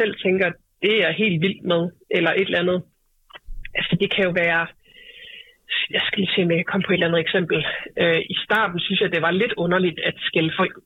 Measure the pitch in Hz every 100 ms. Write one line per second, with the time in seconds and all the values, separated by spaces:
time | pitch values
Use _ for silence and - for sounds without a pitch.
0 | 220 - 190 185 180 - _ _ 202 220
1 | 165 160 220 170 190 208 185 170 175 -
2 | - 185 165 180 196 175 175 185 - _
3 | _ _ _ - - - - - - 175
4 | 196 - 185 175 170 165 165 - _ -
5 | - - - - - _ - - - -
6 | - - 185 - 175 165 180 196 175 180
7 | 170 170 156 196 175 170 151 - - -
8 | 170 165 - 190 - 214 208 175 160 185
9 | 190 165 165 180 240 - 170 185 180 160
10 | 160 - - 180 160 160 185 -